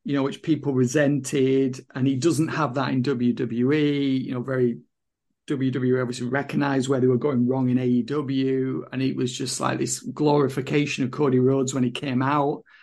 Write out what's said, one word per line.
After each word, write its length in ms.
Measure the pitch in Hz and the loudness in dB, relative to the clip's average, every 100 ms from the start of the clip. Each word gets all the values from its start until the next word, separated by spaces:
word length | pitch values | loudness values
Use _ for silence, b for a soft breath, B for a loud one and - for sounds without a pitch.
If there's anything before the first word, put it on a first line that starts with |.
you 120 | - | -4
know, 100 | 143 | -2
which 180 | 135 135 | -2 -4
people 320 | - 147 135 | -2 -2 0
resented, 1040 | 127 123 151 139 143 131 143 131 135 135 127 - | 2 2 4 2 2 -2 0 2 4 2 -2 -10
and 100 | 135 | -2
he 120 | 135 135 | 0 2
doesn't 320 | 165 143 160 | 0 2 0
have 260 | 156 143 | 0 -2
that 160 | 123 131 | -2 -2
in 120 | 135 | 0
W 300 | 127 127 123 | 0 0 0
W 400 | 117 123 113 123 | 0 -2 0 0
E, 440 | 151 147 143 139 131 131 | 2 2 0 0 -2 -2
you 80 | |
know, 80 | 127 | -6
very 360 | 127 131 123 117 - _ _ _ _ _ - | -4 0 0 0 -10 _ _ _ _ _ -6
W 240 | 143 131 | -2 0
W 260 | 131 127 127 | 0 0 0
E 40 | |
obviously 260 | 123 123 123 | 0 -4 -4
recognized 640 | 139 135 147 143 135 127 | -4 -2 -2 0 0 0
where 100 | 131 | 2
they 80 | 127 | 4
were 100 | 123 | 2
going 300 | 147 127 123 | 2 0 0
wrong 220 | 131 127 | 2 2
in 100 | 123 | 0
A 60 | |
E 180 | 127 123 | 2 0
W, 800 | 117 147 151 135 135 131 131 156 - | 0 -4 -2 -2 0 0 -2 -4 -6
and 100 | 131 | -4
it 140 | 131 | -2
was 240 | 131 127 - | -2 -4 -4
just 220 | 127 - | -6 -2
like 180 | 127 131 | -2 0
this 220 | 131 - | -2 -6
glorification 1040 | - 135 151 147 131 135 127 151 139 - | -8 -2 2 4 2 0 0 0 0 -2
of 80 | 123 | -4
Cody 260 | - 147 127 | 0 2 4
Rhodes 360 | 127 135 127 | 4 4 0
when 100 | 135 | 0
he 80 | 123 | -2
came 300 | 123 143 127 | -2 -4 0
out. 420 | 131 147 143 - - b | 2 2 0 -2 -10 b